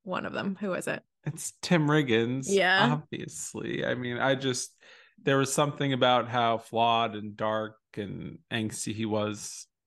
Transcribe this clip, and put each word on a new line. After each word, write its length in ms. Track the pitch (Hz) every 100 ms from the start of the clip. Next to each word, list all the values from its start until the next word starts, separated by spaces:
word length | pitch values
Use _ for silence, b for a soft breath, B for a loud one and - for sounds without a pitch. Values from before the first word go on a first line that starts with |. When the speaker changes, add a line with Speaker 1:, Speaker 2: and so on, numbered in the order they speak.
Speaker 1:
one 220 | 190 180 -
of 80 |
them. 240 | - 202 190
Who 140 | 202
is 140 | 175 -
it? 160 | - _ _ -
Speaker 2:
It's 280 | 165 - -
Tim 260 | - 175 147
Riggins. 580 | 151 135 113 117 131 156
Speaker 1:
Yeah. 460 | 196 180 190 220
Speaker 2:
Obviously. 920 | 151 - - - - - - 113 123 127
I 80 |
mean, 240 | 123 123 120
I 160 | 131
just, 400 | 135 135 123 - _ b b b b
there 160 | - 139
was 160 | 135
something 400 | - 147 143 139
about 340 | 131 127 123 117
how 280 | 120 117 113
flawed 580 | - 113 117 113 113 104
and 220 | 107 104
dark 380 | 107 110 110 - _ -
and 420 | 101 92 - - _
angsty 440 | 117 107 - - 107
he 100 | 110
was. 640 | 107 107 104 - - - _